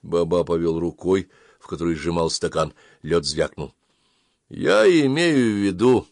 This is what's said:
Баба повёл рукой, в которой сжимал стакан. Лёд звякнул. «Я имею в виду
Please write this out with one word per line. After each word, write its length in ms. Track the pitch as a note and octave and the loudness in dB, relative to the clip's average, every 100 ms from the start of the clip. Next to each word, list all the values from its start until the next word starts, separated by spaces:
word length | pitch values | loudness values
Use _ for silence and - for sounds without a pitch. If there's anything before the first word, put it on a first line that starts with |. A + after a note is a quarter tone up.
Баба 400 | - E2+ E2+ F2 | -2 -2 0 0
повёл 360 | E2+ E2+ E2+ E2 | 0 0 0 -2
рукой, 500 | E2+ - F2 F#2+ F#2 _ _ _ | -4 -6 -2 -2 -2 _ _ _
в 80 | - | -14
которой 280 | D#2+ E2+ D#2+ | -6 -4 -4
сжимал 340 | D#2 E2+ E2 | -4 -2 -2
стакан. 440 | - D#2+ E2 D#2 - _ _ | -4 -4 -4 -4 -6 _ _
Лёд 240 | - E2+ D#2 | -2 -2 -2
звякнул. 480 | D2+ D#2 - C#2+ _ _ _ _ _ _ _ _ | -4 -4 -6 -14 _ _ _ _ _ _ _ _
«Я 360 | - D#3 G3+ G#3+ E3+ C#3 | -6 0 4 6 4 2
имею 480 | C#3+ F3 D3 A#2 | 2 2 2 2
в 40 | G#2 G2+ | 0 -2
виду 420 | F#2 A#2+ A#2+ - | 2 2 2 0